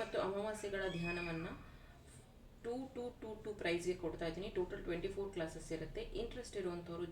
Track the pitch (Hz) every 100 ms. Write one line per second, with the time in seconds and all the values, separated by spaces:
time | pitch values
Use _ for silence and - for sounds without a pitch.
0 | 214 214 196 196 214 208 202 196 190 170
1 | 170 175 175 165 170 - - - - -
2 | - - - - - - 233 254 262 -
3 | 240 - 220 208 214 208 175 170 175 180
4 | 165 - 170 165 208 190 180 202 180 165
5 | 190 196 196 175 160 165 - 160 156 208
6 | 226 - 233 240 233 208 180 175 170 170
7 | 170